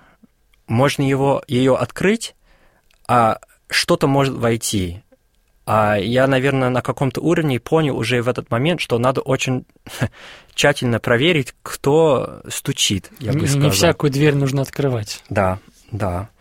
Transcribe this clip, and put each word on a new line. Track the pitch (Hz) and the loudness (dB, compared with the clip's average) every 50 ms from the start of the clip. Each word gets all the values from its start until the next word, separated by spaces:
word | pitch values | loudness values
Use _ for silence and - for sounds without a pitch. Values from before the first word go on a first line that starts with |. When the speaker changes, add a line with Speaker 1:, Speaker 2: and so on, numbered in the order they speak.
| _ _ _ _ _ _ _ _ _ _ _ _ _ | _ _ _ _ _ _ _ _ _ _ _ _ _
Speaker 1:
можно | - 113 117 135 143 - - | -2 0 2 2 2 2 0
его, | 139 135 135 131 135 139 135 - - | 0 0 2 2 2 2 0 0 -2
её | - - 123 131 131 127 | -2 0 2 4 4 2
открыть, | - - - - - - 190 220 226 - - - _ _ _ _ _ _ _ _ _ _ _ _ _ _ | 2 0 -4 -4 -2 0 0 0 0 -4 -10 -16 _ _ _ _ _ _ _ _ _ _ _ _ _ _
а | - 120 120 113 110 - - - _ _ _ _ - | 0 2 4 4 4 2 -2 -8 _ _ _ _ -6
что-то | - - - - 175 170 165 | -4 -2 0 0 0 2 2
может | 143 139 139 139 135 127 | 2 2 2 2 0 -2
войти. | 117 117 117 113 113 - - - 101 92 87 87 95 _ _ _ _ _ _ _ _ _ _ _ _ - - | -2 -2 0 0 -2 -2 -4 -2 -2 -4 -4 -8 -12 _ _ _ _ _ _ _ _ _ _ _ _ -4 0
А | 107 110 107 104 107 | 2 2 2 2 2
я, | 104 90 117 120 127 135 | 0 0 0 2 2 2
наверное, | 135 135 131 127 139 135 135 131 123 | 4 2 2 2 0 0 2 0 0
на | 127 123 | 0 -2
каком-то | - - 123 - 143 131 - - | -2 -4 -2 -2 -2 -2 -2 -2
уровне | - 156 170 170 156 147 127 117 | 0 0 0 2 0 0 -2 -2
понял | - - 160 160 160 139 117 | -2 0 0 2 2 0 -2
уже | 117 117 110 127 120 | -2 -2 0 0 0
в | 113 127 | 0 0
этот | 123 - - - | -2 -4 -4 -4
момент, | 120 117 135 165 175 147 | -2 0 0 0 -2 -2
что | - - 123 117 | -2 -2 0 0
надо | 123 131 131 143 | 2 0 0 0
очень | - - 135 135 - 135 127 127 - _ _ _ - - - - | -2 -2 -2 -2 0 -2 -4 -4 -6 _ _ _ -20 -14 -6 -6
<laughs> | 131 - - - - - - - - _ - | -6 -6 -6 -12 -20 -20 -20 -20 -20 _ -4
тщательно | - - 143 143 - 131 123 117 107 | 0 2 2 2 2 0 -2 -2 0
проверить, | - 123 120 117 143 175 180 151 127 - - _ | 0 2 2 2 2 2 0 0 -2 -4 -10 _
кто | - - - - - 143 143 160 160 156 135 113 - - 62 - - - | -14 -14 -10 -4 0 2 4 4 4 4 2 0 -2 -6 -10 -14 -14 -12
стучит, | - - - 143 135 - - - 104 92 - - - - | -10 -8 -6 -6 -4 -2 -2 -2 -2 -4 -6 -10 -16 -10
я | - 127 135 | -6 -4 -2
бы | 151 | 0
Speaker 2:
Не, | 165 | 0
не | 143 | 0
Speaker 1:
сказал. | 139 139 143 147 | 2 2 2 2
Speaker 2:
всякую | - - 170 170 147 - 156 143 | 2 2 2 2 2 2 0 0
дверь | 131 139 151 151 143 | 0 2 2 2 2
нужно | 143 139 135 131 139 | 2 0 0 0 -2
открывать. | 135 - - - 143 135 123 113 104 - - - - - | -4 -4 -4 -2 -2 -2 -2 -2 -6 -8 -12 -14 -10 -4
Speaker 1:
Да, | 110 107 98 92 92 95 - - _ _ _ - | -2 0 0 0 0 -4 -8 -20 _ _ _ -10
да. | 110 101 107 92 87 87 98 - _ _ | -8 -6 -4 -4 -4 -6 -8 -10 _ _